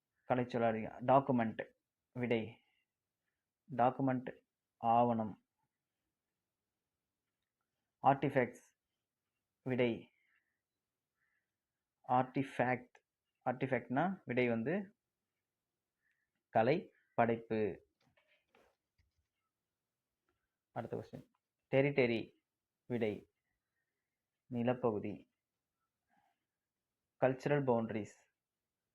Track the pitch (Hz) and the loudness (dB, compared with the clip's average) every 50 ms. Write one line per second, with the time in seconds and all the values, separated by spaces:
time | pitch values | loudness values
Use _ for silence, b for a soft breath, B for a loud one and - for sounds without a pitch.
0 | _ _ _ _ _ - 127 123 123 - - 120 117 113 110 110 107 - - - | _ _ _ _ _ -2 0 0 0 -2 0 0 2 2 0 0 -4 -8 -10 -4
1 | 123 123 127 139 139 - 127 120 113 110 107 - - - _ _ _ _ _ _ | 2 4 4 4 4 4 2 0 0 -2 -4 -8 -10 -12 _ _ _ _ _ _
2 | _ _ - 123 123 117 120 113 110 110 - - _ _ _ _ _ _ _ _ | _ _ -8 -4 -2 0 0 0 -2 -6 -12 -18 _ _ _ _ _ _ _ _
3 | _ _ _ _ _ _ _ _ _ _ _ _ _ - 139 120 117 127 127 - | _ _ _ _ _ _ _ _ _ _ _ _ _ -6 0 2 2 2 2 0
4 | 135 135 127 123 127 - - - _ _ _ _ _ _ _ _ - 113 113 120 | 0 0 -2 -2 -4 -8 -12 -14 _ _ _ _ _ _ _ _ 0 4 4 4
5 | 120 120 117 113 110 104 - - _ _ _ _ _ _ _ _ _ _ _ _ | 4 4 2 0 -4 -6 -8 -14 _ _ _ _ _ _ _ _ _ _ _ _
6 | _ _ _ _ _ _ _ _ _ _ _ _ _ _ _ _ _ _ _ _ | _ _ _ _ _ _ _ _ _ _ _ _ _ _ _ _ _ _ _ _
7 | _ _ _ _ _ _ _ _ _ _ _ _ _ _ _ _ _ _ _ _ | _ _ _ _ _ _ _ _ _ _ _ _ _ _ _ _ _ _ _ _
8 | - 135 139 135 156 139 - 135 120 120 - - - _ _ _ _ _ _ _ | 2 2 2 2 0 0 2 2 0 0 -2 -10 -20 _ _ _ _ _ _ _
9 | _ _ _ _ _ _ _ _ _ _ _ _ - 127 127 120 127 120 110 87 | _ _ _ _ _ _ _ _ _ _ _ _ -8 -4 0 0 0 0 0 -4
10 | 85 - _ _ _ _ _ _ _ _ _ _ _ _ _ _ _ _ _ _ | -8 -16 _ _ _ _ _ _ _ _ _ _ _ _ _ _ _ _ _ _
11 | _ _ _ _ _ _ _ _ _ _ _ _ _ _ _ _ _ _ _ _ | _ _ _ _ _ _ _ _ _ _ _ _ _ _ _ _ _ _ _ _
12 | _ - 127 127 127 127 - 147 135 - - - 120 123 127 120 - - _ _ | _ 0 0 0 0 0 -2 -4 -4 -2 -2 -2 0 0 -2 -4 -6 -12 _ _
13 | _ _ _ _ _ _ _ _ - 131 131 135 147 131 131 117 - - 123 139 | _ _ _ _ _ _ _ _ -4 -4 -4 -2 -2 -2 -2 -2 -2 -2 -2 0
14 | 165 196 190 - - 120 120 127 123 120 117 113 113 139 175 208 196 - - _ | 0 -2 -2 -6 -8 -4 0 0 2 2 0 0 -2 -2 -4 -4 -6 -10 -16 _
15 | _ _ _ _ _ _ _ _ _ _ _ _ _ _ _ _ _ _ _ _ | _ _ _ _ _ _ _ _ _ _ _ _ _ _ _ _ _ _ _ _
16 | _ _ _ _ _ _ _ _ _ _ - 113 110 123 156 185 - - _ _ | _ _ _ _ _ _ _ _ _ _ 2 2 4 4 2 0 -2 -8 _ _
17 | _ _ _ - 117 117 117 113 - - 113 110 107 95 82 - _ _ _ _ | _ _ _ 2 2 2 0 -2 -4 -4 -2 -2 -2 -2 -4 -8 _ _ _ _
18 | _ _ _ _ _ _ _ _ _ _ _ _ _ _ _ _ _ _ _ _ | _ _ _ _ _ _ _ _ _ _ _ _ _ _ _ _ _ _ _ _
19 | _ _ _ _ _ _ _ _ _ _ _ _ _ _ _ _ _ _ _ _ | _ _ _ _ _ _ _ _ _ _ _ _ _ _ _ _ _ _ _ _
20 | _ _ _ _ _ _ _ _ _ _ _ _ _ _ - 123 113 113 127 113 | _ _ _ _ _ _ _ _ _ _ _ _ _ _ -10 -10 -8 -8 -8 -10
21 | 110 - - - - _ _ _ _ _ _ _ _ _ 131 135 139 143 143 143 | -10 -12 -16 -20 -20 _ _ _ _ _ _ _ _ _ 2 4 4 4 4 2
22 | 123 117 117 107 - - - _ _ _ _ _ _ _ _ _ _ - 123 113 | 2 2 0 -2 -4 -8 -16 _ _ _ _ _ _ _ _ _ _ -6 -4 -2
23 | 117 107 98 - - - _ _ _ _ _ _ _ _ _ _ _ _ _ _ | -2 -2 -2 -4 -10 -18 _ _ _ _ _ _ _ _ _ _ _ _ _ _
24 | _ _ _ _ _ _ _ _ _ - 127 120 117 123 123 - 131 120 107 101 | _ _ _ _ _ _ _ _ _ -8 -4 -2 0 0 0 0 0 0 0 -2
25 | 98 104 92 - - _ _ _ _ _ _ _ _ _ _ _ _ _ _ _ | -4 -6 -8 -10 -14 _ _ _ _ _ _ _ _ _ _ _ _ _ _ _
26 | _ _ _ _ _ _ _ _ _ _ _ _ _ _ _ _ _ _ _ _ | _ _ _ _ _ _ _ _ _ _ _ _ _ _ _ _ _ _ _ _
27 | _ _ _ - 123 127 135 131 - 143 147 147 139 127 120 117 113 110 - 107 | _ _ _ 0 0 0 0 0 -2 0 0 0 2 2 0 0 0 -2 -6 -6
28 | 101 - - _ _ _ _ _ _ _ _ _ _ _ _ _ _ _ | -8 -10 -14 _ _ _ _ _ _ _ _ _ _ _ _ _ _ _